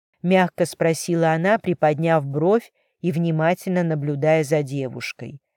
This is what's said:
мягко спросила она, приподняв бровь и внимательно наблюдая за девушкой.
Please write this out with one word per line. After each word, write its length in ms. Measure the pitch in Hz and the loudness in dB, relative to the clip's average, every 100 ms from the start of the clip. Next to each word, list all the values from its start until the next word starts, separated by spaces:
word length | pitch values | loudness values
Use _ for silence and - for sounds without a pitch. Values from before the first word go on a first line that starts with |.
| _ _ 175 | _ _ 2
мягко 400 | 185 175 - 170 | 2 2 0 -4
спросила 680 | - 165 160 - 165 165 | 0 0 0 -2 0 2
она, 260 | 160 185 220 | 2 2 0
приподняв 640 | - 165 151 147 165 160 139 | -2 0 0 2 2 2 0
бровь 480 | 143 170 226 - _ _ _ | 0 2 2 -2 _ _ _
и 120 | 170 | -4
внимательно 720 | 156 170 156 160 180 196 180 | -2 0 0 0 0 -2 -2
наблюдая 600 | 170 151 143 143 156 160 | 0 -2 -4 -2 2 2
за 200 | 143 156 | 2 -2
девушкой. 760 | 135 139 127 120 - - 120 143 _ | -2 -6 -6 -8 -12 -12 -14 -16 _